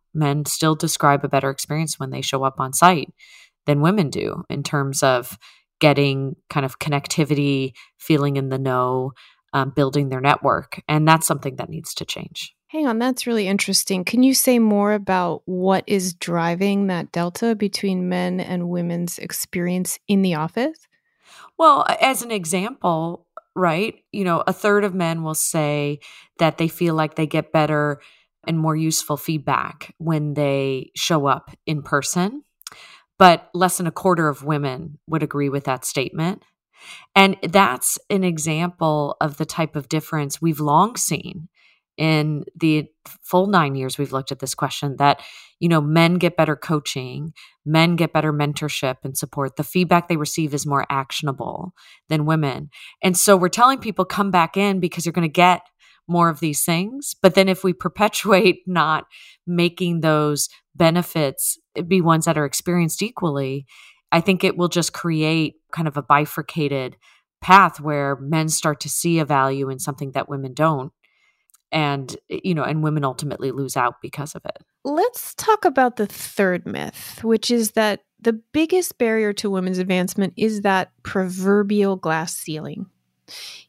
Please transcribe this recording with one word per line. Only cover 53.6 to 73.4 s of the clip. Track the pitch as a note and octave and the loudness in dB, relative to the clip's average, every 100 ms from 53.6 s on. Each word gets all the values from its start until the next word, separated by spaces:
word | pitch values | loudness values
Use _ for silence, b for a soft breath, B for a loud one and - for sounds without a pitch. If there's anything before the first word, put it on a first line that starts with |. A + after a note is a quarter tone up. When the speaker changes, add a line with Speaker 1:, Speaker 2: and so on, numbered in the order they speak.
| B3 C4+ | 4 4
Speaker 1:
people, | A3+ F#3+ F3+ | -2 -4 -4
"Come | - G3+ | -2 2
back | F3+ D#3+ G3 | 2 2 2
in | G3+ F#3+ | 0 2
because | E3+ F3 E3 | -2 -4 -4
you're | |
gonna | E3 D#3+ | 0 0
get | D#3 F3+ F3 - _ b b - | 6 6 4 -2 _ b b -2
more | F3 E3 | 2 2
of | D3+ | 2
these | D#3+ C#3+ - | -2 -2 0
things." | E3 G3+ C4+ - - | 0 -2 -6 -12 4
But | F#3+ G3 | 4 6
then | F#3+ | 2
if | F#3 | 2
we | F#3+ | 0
perpetuate | F3 F3 - A3 - G3 F#3+ F#3 - | -2 -4 0 -2 0 2 4 4 2
<laughs> | - | -2
not | F3 D#3 D3+ - B B B - | -2 0 0 -4 B B B -6
making | F3 F3 F3 F3 E3+ | 0 0 0 -2 0
those | D#3 D3+ D3+ D3 - b _ - | 2 2 2 -2 -4 b _ 2
benefits | E3 F3 E3+ E3 C#3 - - - _ - E3+ | 2 2 0 -2 -2 -2 -6 -6 _ -8 0
be | F#3+ | 2
ones | E3 D#3+ E3 | 4 2 2
that | D3+ | 0
are | C#3+ | -2
experienced | - - F3 D#3+ - | -4 -2 0 0 -2
equally, | A3 - F3 C#3 C3+ C3+ C#3 B B B - | -6 -4 -4 -2 -4 -6 -10 B B B -2
I | E3 | 0
think | G3 F#3 | 2 2
it | F#3+ E3+ | 2 0
will | F3 | 0
just | F3 D#3+ | 0 -2
create | - E3+ D#3+ D#3 D#3+ D#3 - - | -4 -4 0 0 0 -2 -4 -14
kind | - D#3+ | -6 -4
of | D3 | -2
a | |
bifurcated | C3+ D3 D3+ - - E3 C#3+ C#3 B2+ - b b b _ | 2 4 2 -6 -8 -4 -2 -2 -6 -12 b b b _
path | - G3 F3+ - | 8 8 8 2
where | D3+ D3 C#3 C3+ | -4 -2 -2 -4
men | C#3 D#3+ D#3+ | -2 0 0
start | D3+ D#3 D3 | 0 -2 -2
to | D3 | -4
see | - E3+ E3 | -4 0 2
a | C#3+ | 2
value | C#3 C3+ C#3 C3+ | 2 2 0 -4
in | C3 | -6
something | D3 C3+ C#3 | -8 -8 -6
that | C3+ - | -6 -6
women | C#3+ C3+ | -6 -6
don't. | C3 D#3 C#3+ C#3 _ _ _ _ _ _ _ - | 0 0 0 -4 _ _ _ _ _ _ _ -6
And, | D#3 D3 C#3 B2+ B2+ - | -2 0 -2 -6 -12 -10
you | - F#3+ | -8 -2
know, | D#3+ | -2
and | C3 D#3 | -2 0
women | D#3 D3+ | 0 0
ultimately | C#3 B2+ D3 A#2+ | -2 -4 -8 -6